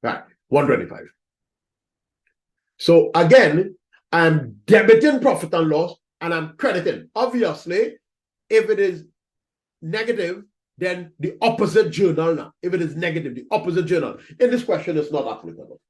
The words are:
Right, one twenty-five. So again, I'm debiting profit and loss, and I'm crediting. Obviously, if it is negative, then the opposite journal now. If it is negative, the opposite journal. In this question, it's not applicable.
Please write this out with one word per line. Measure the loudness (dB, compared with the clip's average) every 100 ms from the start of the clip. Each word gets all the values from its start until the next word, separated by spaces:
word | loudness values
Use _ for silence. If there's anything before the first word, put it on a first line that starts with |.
Right, | -6 -8 -12 _ _
one | 0 2
twenty-five. | -2 -2 -14 -20 _ _ _ _ _ _ _ _ _ _ _ _ _ _ _ _ _
So | 4 4 4 2
again, | 6 6 6 2 -2 -8 _ _ _
I'm | 2 2 2 -4 -14 4
debiting | 4 8 6 6 2
profit | 0 -2 -4
and | -2 0
loss, | 0 -2 -8 _ _
and | -6
I'm | -6 -6 -4
crediting. | -2 -2 -2 -6 -8 -4
Obviously, | -2 0 -2 -4 -6 -4 -4 -6 _ _ _ _ _
if | 0 2
it | 0
is | 0 -2 -12 _ _ _ _ _ _ _
negative, | -10 -8 -4 -4 -4 -6 -14 _ _ _
then | -6 -6 -10 _
the | -10 -2
opposite | -2 0 0 2 0
journal | 2 0 0 -2 -2
now. | -6 _
If | -6
it | -4
is | -6 -6
negative, | -6 -6 -8 -12
the | -6
opposite | -6 -2 -4 -2
journal. | -2 -2 -10 -20 0
In | 0
this | 0
question, | -2 -4 -2 -4
it's | -4
not | -4 -6
applicable. | -10 -14 -20 -20 -20